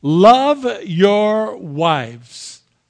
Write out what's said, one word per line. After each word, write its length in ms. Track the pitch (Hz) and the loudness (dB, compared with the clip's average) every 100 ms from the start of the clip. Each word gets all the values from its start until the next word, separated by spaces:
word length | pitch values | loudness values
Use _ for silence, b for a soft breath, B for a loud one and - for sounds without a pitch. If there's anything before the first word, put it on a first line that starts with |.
love 840 | 143 165 208 254 277 294 247 226 | -2 4 6 6 2 -2 -4 -10
your 720 | 196 165 196 208 214 220 220 190 | -8 0 2 2 0 -2 -4 -10
wives." 1080 | 175 143 165 147 117 120 120 - - - _ _ _ | -12 -4 -2 -2 -6 -14 -20 -20 -20 -20 _ _ _